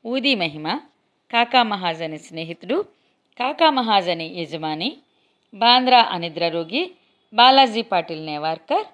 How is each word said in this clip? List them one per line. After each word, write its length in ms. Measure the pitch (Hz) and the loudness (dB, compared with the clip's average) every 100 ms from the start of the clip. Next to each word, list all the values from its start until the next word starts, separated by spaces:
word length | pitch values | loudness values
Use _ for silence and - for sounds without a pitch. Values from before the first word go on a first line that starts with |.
| 233 | -4
ఊది 280 | 254 269 | -4 0
మహిమ. 420 | 240 170 151 156 233 - _ _ _ _ | -2 -2 -6 -6 -6 -8 _ _ _ _
కాకా 300 | 233 240 254 | -2 2 2
మహాజని 560 | 233 202 185 160 160 156 | 2 -2 -4 -4 -6 -8
స్నేహితుడు. 680 | - 165 160 170 175 302 415 _ _ _ _ _ | -12 -12 -12 -12 -6 -4 -6 _ _ _ _ _
కాకా 320 | 247 294 330 | -8 2 2
మహాజని 540 | 269 233 202 175 170 | 2 2 0 0 -4
యజమాని. 720 | 160 175 160 151 156 156 175 - _ _ _ _ _ | -6 -8 -8 -8 -6 -4 -6 -8 _ _ _ _ _
బాంద్రా 480 | 202 233 247 254 247 | 0 4 4 6 4
అనిద్ర 460 | - 180 170 156 170 | 4 -2 -6 -4 -2
రోగి. 460 | 165 160 233 359 - _ _ _ | -2 -4 -6 -6 -10 _ _ _
బాలాజీ 480 | 214 247 269 262 220 | 4 6 8 6 2
పాటిల్ 440 | 220 185 160 160 156 | -2 -4 -4 -10 -8
నేవార్కర్. 600 | 147 156 160 _ 339 427 | -6 -4 -6 _ -4 -4